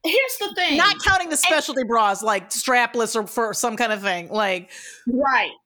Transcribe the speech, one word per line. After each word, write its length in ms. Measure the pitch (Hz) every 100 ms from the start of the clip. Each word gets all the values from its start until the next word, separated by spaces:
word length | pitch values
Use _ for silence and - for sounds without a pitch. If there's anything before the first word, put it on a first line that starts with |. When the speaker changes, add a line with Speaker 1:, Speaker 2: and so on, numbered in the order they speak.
| 330
Speaker 1:
Here's 240 | 427 523 - 415
the 60 | 254
thing. 220 | 349 294
Speaker 2:
Not 180 | 381 381
counting 240 | - 381 349
the 60 |
Speaker 1:
And 60 | 294
Speaker 2:
specialty 440 | 359 311 294 269
bras, 400 | 226 233 208 196
like, 260 | 220 202 175
strapless 680 | - - 247 240 240 226 233
or 120 | 208
for 260 | - 226
some 220 | 196 240 220
kind 160 | 233
of 100 | 214
thing. 280 | 202 175 170
Like, 420 | 214 202 185 180 - - - -
Speaker 1:
Right. 440 | 247 277 247 214 -